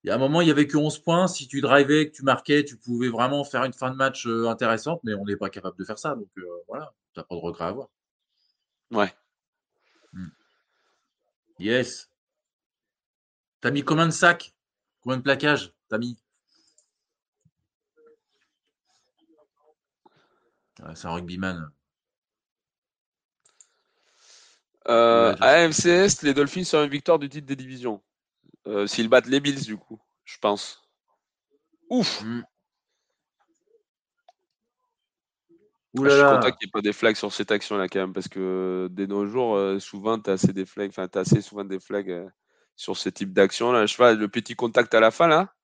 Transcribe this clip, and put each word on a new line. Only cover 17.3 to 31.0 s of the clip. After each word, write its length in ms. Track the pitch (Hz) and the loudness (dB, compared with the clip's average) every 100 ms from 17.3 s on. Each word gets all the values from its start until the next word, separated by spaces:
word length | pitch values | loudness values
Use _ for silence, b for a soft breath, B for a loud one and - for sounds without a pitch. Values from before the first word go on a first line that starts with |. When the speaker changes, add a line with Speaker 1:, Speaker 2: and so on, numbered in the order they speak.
| _ _ _ _ _ _ _ 466 466 _ _ _ _ _ _ _ _ _ _ 320 320 _ _ _ _ _ _ _ _ _ _ _ _ _ - | _ _ _ _ _ _ _ _ _ _ _ _ _ _ _ _ _ _ _ _ _ _ _ _ _ _ _ _ _ _ _ _ _ _ -20
Speaker 1:
Ah, 140 | 76 82 | -20 -14
c'est 100 | 87 | -10
un 60 | |
rugbyman. 580 | 85 87 90 95 87 78 _ _ _ _ _ _ _ _ _ _ _ _ _ _ _ _ _ _ b b b b b b b b b b b _ _ - | -10 -8 -8 -8 -8 -14 _ _ _ _ _ _ _ _ _ _ _ _ _ _ _ _ _ _ b b b b b b b b b b b _ _ 0
Speaker 2:
Euh, 420 | 117 117 117 117 | 4 6 6 4
Speaker 1:
Ouais, 60 | - | 4
je 20 | |
sais. 60 | |
Speaker 2:
A 260 | 120 156 165 | 6 6 6
F 20 | |
C 180 | 151 175 | 2 2
Est, 320 | 175 196 - | 4 4 2
les 100 | 147 | 0
Dolphins 300 | 135 143 180 | 2 0 -2
sont 180 | 180 156 | 0 0
une 80 | 147 | 2
victoire 300 | 139 - 160 | -2 0 0
du 80 | 143 | 0
titre 180 | 147 135 | -12 -10
des 80 | |
divisions. 480 | 135 131 127 120 101 _ _ _ _ _ _ - | -10 -10 -10 -10 -10 _ _ _ _ _ _ -6
Euh, 220 | 104 101 | -4 -2
s'ils 200 | - 113 | -2 4
battent 200 | 127 120 | 4 4
les 100 | 135 | 0
Bills, 260 | 143 139 | 0 -4
du 120 | 127 107 | -8 -12
coup, 240 | _ 110 _ _ | _ -20 _ _
je 140 | - - | -20 -4
pense. 440 | 107 104 - - _ _ | -2 -2 -6 -18 _ _